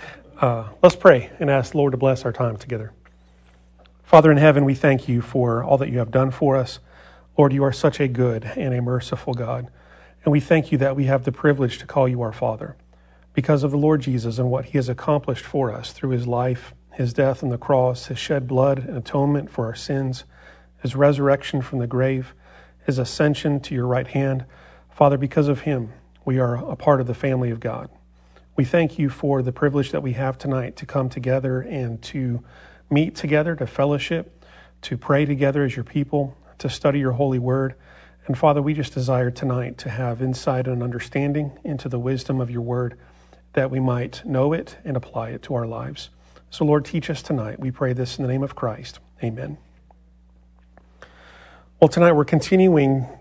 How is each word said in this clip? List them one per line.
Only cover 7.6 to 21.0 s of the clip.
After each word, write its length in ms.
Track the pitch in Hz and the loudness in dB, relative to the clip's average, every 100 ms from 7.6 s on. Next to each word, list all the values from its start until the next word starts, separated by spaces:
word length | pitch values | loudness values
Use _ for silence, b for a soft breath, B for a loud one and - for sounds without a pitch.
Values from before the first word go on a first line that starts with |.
are 80 | 139 | 2
such 280 | 123 151 - | 2 0 2
a 60 | 139 | 0
good 380 | 123 127 113 | 2 0 0
and 300 | 113 - 143 | -6 -6 -2
a 80 | 123 | -2
merciful 500 | 123 123 123 - - | -2 -4 -4 -8 -6
God, 380 | 123 117 123 123 b b b b b | -6 -6 -8 -10 b b b b b
and 60 | - | 0
we 100 | 147 | 2
thank 320 | 135 160 151 | 4 2 2
you 40 | 147 | 0
that 180 | 135 | 0
we 120 | 135 135 | 0 0
have 180 | 135 | 0
the 80 | 127 | 0
privilege 460 | - 151 139 127 - | 0 2 2 0 -4
to 80 | - | -4
call 200 | 143 127 | 0 0
you 140 | 123 | 0
our 140 | 117 | -4
Father. 420 | 110 120 110 - - _ b b b b | -4 -4 -4 -10 -16 _ b b b b
Because 300 | - 131 147 | -2 2 2
of 60 | 143 | 2
the 60 | 143 | 2
Lord 240 | 151 156 | 2 2
Jesus 380 | 131 123 117 113 | 0 -2 -2 -2
and 120 | 127 | -2
what 140 | 127 | -2
he 140 | 131 143 | -2 -2
has 100 | 127 | -2
accomplished 560 | 127 - - - 123 | -4 0 0 -2 -6
for 260 | - 147 127 | -6 -2 -2
us 220 | 113 120 | -4 -12
through 160 | - 135 | -8 -4
his 180 | 127 120 | -2 -2
life, 460 | 120 127 123 - - _ | -2 -2 -4 -8 -20 _
his 180 | - 123 | -6 -4
death 300 | 117 135 127 | 2 0 0
on 80 | 139 | -4
the 80 | 120 | -4
cross, 480 | - 135 127 123 - | 0 2 2 0 -6
his 120 | 127 | -10
shed 300 | - 147 123 | -4 -4 0
blood 300 | 127 139 135 | 2 2 2
and 180 | 127 143 | -4 -8
atonement 540 | - 147 143 143 - | -4 0 2 0 -2
for 160 | - 113 | -6 -6
our 80 | |
sins, 500 | 113 - 139 135 127 - b b b b _ | -6 -6 -4 -4 -6 -12 b b b b _
his 160 | 131 | -6
resurrection 640 | 131 | 2